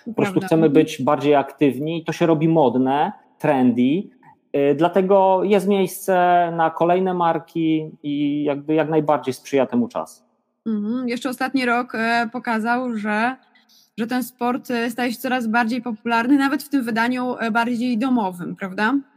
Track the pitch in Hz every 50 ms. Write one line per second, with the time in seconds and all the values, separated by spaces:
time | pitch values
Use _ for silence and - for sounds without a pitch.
0 | - 240 220 - 214 202 185 185 190 - 165 160 160 156 143 160 - - - -
1 | 131 139 147 139 135 147 147 139 135 - - - 151 139 120 127 147 156 170 165
2 | 160 - 156 - 175 160 165 147 160 165 160 160 143 123 113 127 131 131 135 147
3 | 160 196 208 - _ _ _ - - 151 147 131 127 123 113 120 123 131 147 185
4 | 208 - - _ _ - - _ _ _ - 143 139 143 147 139 160 147 - 202
5 | 190 185 202 196 190 190 190 185 - 196 208 196 180 196 202 196 190 175 - -
6 | - - 190 180 180 180 180 175 175 165 170 165 165 160 - - 165 170 175 185
7 | 190 185 180 180 170 165 165 156 156 - - 170 160 160 156 156 156 156 165 -
8 | - 147 143 143 147 143 143 147 147 147 143 143 143 147 156 160 151 147 165 156
9 | 151 151 151 143 147 131 123 - - - - 135 127 123 - 123 117 107 - 87
10 | 80 - - - _ _ _ _ _ _ _ _ - 226 220 208 208 208 240 254
11 | 254 240 240 240 - 262 254 - 254 262 262 269 254 240 233 240 247 247 - 220
12 | 226 233 233 233 233 226 - 247 - 240 226 220 214 233 240 247 254 247 233 214
13 | 202 214 214 214 226 247 262 262 _ _ _ _ _ _ _ _ _ _ _ -
14 | 233 233 254 254 254 - - - 240 240 247 285 - - 247 233 233 247 233 254
15 | 240 254 220 - - 262 247 254 233 220 214 240 240 220 254 247 226 247 220 -
16 | - 233 233 226 233 247 294 277 269 269 285 294 - - - 277 233 226 220 226
17 | 226 240 254 247 247 254 240 - 220 226 214 233 233 247 247 220 247 254 247 208
18 | 269 262 254 240 208 190 180 175 170 160 175 - 202 185 185 196 214 226 277 277
19 | 269 _ _